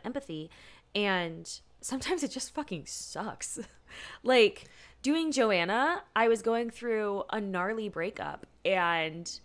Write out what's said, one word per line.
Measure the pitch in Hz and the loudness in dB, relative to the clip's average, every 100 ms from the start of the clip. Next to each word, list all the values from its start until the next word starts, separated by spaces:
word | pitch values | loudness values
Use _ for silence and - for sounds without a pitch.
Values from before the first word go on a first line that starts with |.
empathy. | 220 269 - 156 156 - - - _ | -8 -8 -6 -8 -10 -14 -20 -20 _
And | 202 202 185 170 165 165 - - - | 0 2 2 0 -6 -12 -14 -16 -14
sometimes | - 262 269 359 | -6 -6 -2 -2
it | 285 | -2
just | 262 - | -4 -8
fucking | - 294 165 - | -8 -8 -8 -10
sucks. | - - 156 214 - - - | -12 -10 -8 -8 -8 -10 -10
<laughs> | 220 - - - - - | -12 -18 -20 -16 -16 -4
Like, | 240 254 214 - - - - - | 4 8 8 4 -10 -20 -20 -4
doing | 262 320 320 | 0 2 2
Joanna, | 269 220 185 170 226 294 359 - 214 | 4 4 4 4 2 2 0 -2 2
I | 226 | 4
was | 226 | 4
going | 226 233 233 | 2 0 -2
through | - 233 220 208 202 - | -4 -2 0 0 -2 -4
a | 214 | -4
gnarly | 202 185 185 226 208 | -2 -2 -2 -2 -4
breakup, | 165 175 - 143 147 - _ | -4 -6 -4 -8 -8 -14 _
and | - 190 170 170 160 160 170 - | 0 2 4 2 0 -4 -10 -12